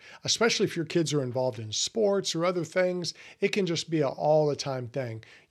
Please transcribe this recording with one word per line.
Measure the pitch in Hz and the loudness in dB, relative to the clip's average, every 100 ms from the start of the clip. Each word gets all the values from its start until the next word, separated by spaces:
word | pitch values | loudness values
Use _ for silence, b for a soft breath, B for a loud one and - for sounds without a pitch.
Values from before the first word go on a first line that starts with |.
| B B | B B
especially | - - 226 233 | -2 2 2 2
if | 202 170 | 0 -2
your | 160 | -2
kids | 175 156 | 0 0
are | 147 | 0
involved | 127 123 127 117 | -2 -2 -2 -2
in | 110 | -6
sports | 107 - 226 208 196 185 | -4 -2 0 2 2 0
or | 165 175 | 0 0
other | 180 | 0
things. | 156 185 180 180 165 - B B | -2 0 0 0 -6 -10 B B
It | 202 | -2
can | 208 180 | 0 0
just | 160 - | -2 -2
be | 160 | 0
an | 135 | 0
all | - 151 156 151 | 2 4 4 4
the | 139 | 0
time | 143 131 120 | -4 -6 -6
thing. | 139 123 110 - B B | -6 -6 -8 -14 B B